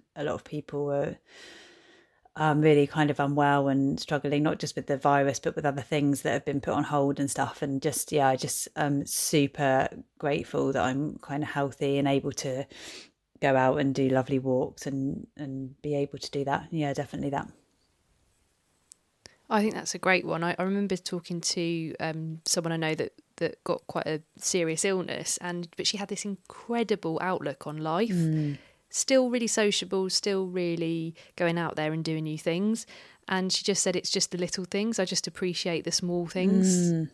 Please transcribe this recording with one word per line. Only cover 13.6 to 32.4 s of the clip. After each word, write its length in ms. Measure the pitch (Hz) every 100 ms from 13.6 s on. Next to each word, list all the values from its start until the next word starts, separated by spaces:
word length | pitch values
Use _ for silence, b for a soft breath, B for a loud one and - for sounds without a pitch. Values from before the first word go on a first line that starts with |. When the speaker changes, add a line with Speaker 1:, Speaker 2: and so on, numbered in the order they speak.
| 131 147
Speaker 1:
and 160 | 139 135
do 120 | 131
lovely 280 | 131 127 135
walks 480 | 131 127 - - 143
and, 400 | 135 135 - - -
and 460 | 143 135 131 139
be 140 | 147 143
able 240 | 143 139
to 100 | -
do 140 | 143 139
that. 220 | 143 -
Yeah, 240 | 165 143
definitely 380 | 139 143 143 139
that. 160 | 135 - - _ _ _ _ _ _ _ _ _ _ _ _ - - _ _ - B -
Speaker 2:
I 120 | 220
think 120 | 214 -
that's 200 | - 185
a 40 |
great 260 | 185 185 165
one. 180 | 160
I, 120 | 170 -
I 40 |
remember 340 | 185 196 202 185
talking 420 | - 180 - 175
to, 540 | - - 170 170 160 -
um, 400 | 160 160 160 160 -
someone 280 | 185 165
I 40 | 165
know 180 | 156 156
that, 180 | 117 _ _ -
that 260 | 170 -
got 220 | - 170 -
quite 180 | - -
a 160 | 156 - -
serious 460 | - 185 165 160
illness, 540 | 196 190 - - - -
and, 300 | 175 175 175 -
but 100 | 175
she 80 | 196
had 120 | 202
this 160 | 202 208
incredible 920 | 196 - - - 233 226 202 160 160
outlook 440 | 180 185 147 135 147
on 120 | 151
life. 320 | 156 170 226
Speaker 1:
Mm. 480 | 180 160 156 147 143 B B _
Speaker 2:
Still 400 | - - 262 247
really 180 | 240 226
sociable, 640 | - 208 202 185 190 185
still 380 | - 208 196 185
really 680 | 180 175 170 165 165 165 165 B -
going 200 | 170 170
out 180 | 165 -
there 160 | 156
and 100 | 160
doing 200 | 160 156 156
new 120 |
things. 480 | 156